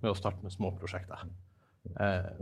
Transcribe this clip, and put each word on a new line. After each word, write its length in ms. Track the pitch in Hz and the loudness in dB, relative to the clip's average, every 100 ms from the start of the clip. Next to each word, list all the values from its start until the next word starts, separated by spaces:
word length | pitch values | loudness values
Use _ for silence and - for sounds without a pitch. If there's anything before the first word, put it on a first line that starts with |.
med 100 | 110 | 2
å 40 | 95 | 4
starte 280 | 104 95 | 2 0
med 80 | 98 | -6
små 200 | - 95 92 | 0 0 0
prosjekter. 440 | 90 90 90 - 90 - - _ _ _ - 92 | -4 -6 -6 -10 -10 -12 -16 _ _ _ -10 2
Eh, 320 | 101 92 92 - | 4 4 0 -6